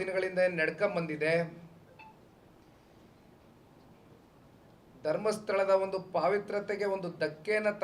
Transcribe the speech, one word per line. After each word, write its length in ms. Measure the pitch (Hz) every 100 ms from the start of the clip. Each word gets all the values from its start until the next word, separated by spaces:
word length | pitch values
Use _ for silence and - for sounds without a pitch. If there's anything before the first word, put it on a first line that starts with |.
ದಿನಗಳಿಂದ 400 | 185 190 185 185 185
ಏನ್ 120 | 175
ನಡ್ಕೊಂಡ್ 340 | 160 165 202 175
ಬಂದಿದೆ, 360 | 165 151 151 165 165 - - - - - - - - - - - - - - - - - - - - - - - - - - - - - - - - - - - 147
ಧರ್ಮಸ್ಥಳದ 680 | 170 214 208 - 196 196 190
ಒಂದು 160 | 190 190 180 170
ಪಾವಿತ್ರ್ಯತೆಗೆ 680 | 160 202 202 208 202 202 202 190
ಒಂದು 140 | 180 160
ಧಕ್ಕೆಯನ್ನ 500 | 156 151 - 214 214 208